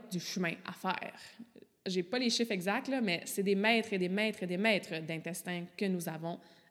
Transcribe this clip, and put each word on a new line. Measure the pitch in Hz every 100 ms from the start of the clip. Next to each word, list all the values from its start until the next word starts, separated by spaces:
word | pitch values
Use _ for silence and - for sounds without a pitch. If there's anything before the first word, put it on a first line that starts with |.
| -
du | 180
chemin | - - 175 165 -
à |
faire. | - 190 180 - - - - - - - _ -
J'ai | 185
pas | 180 247
les | 247
chiffres | 226 233
exacts, | 202 180 214 269
là, | 262
mais | 214 170 -
c'est | -
des | 196 196
mètres | 214 233 220
et | 196
des | 180
mètres | 196 220 214
et | 180
des | 180
mètres | 220 196 175 160
d'intestins | 160 160 160 175 - 175 175 -
que | 202
nous | 180 170
avons | 160 165 175 - - -